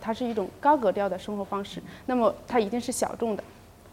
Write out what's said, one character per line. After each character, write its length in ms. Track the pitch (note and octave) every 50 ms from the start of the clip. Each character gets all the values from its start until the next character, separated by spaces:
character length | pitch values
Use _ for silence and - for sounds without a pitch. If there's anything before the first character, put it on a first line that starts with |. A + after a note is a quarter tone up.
它 140 | - A3 A3+
是 100 | - B3+
一 80 | A#3
种 160 | A3+ A3 F#3 F3 - -
高 160 | - C#4 D4+
格 160 | D4 A#3 F#3+
调 160 | F3+ G#3 G3+ G3
的 100 | F3+ F#3
生 180 | - - G#3
活 80 | G3+ G3
方 200 | - G3+ G3 G3+
式， 180 | - - - - - - - -
那 80 | - B3+
么 180 | B3 A3+ F#3+ - - -
它 140 | - A#3 B3
一 80 | G#3+ G3
定 120 | A3+ A#3+
是 120 | A3+ -
小 240 | A#3+ - - - -
众 180 | - A#3 A3+ G#3
的。 80 | - - - - - - - - - - -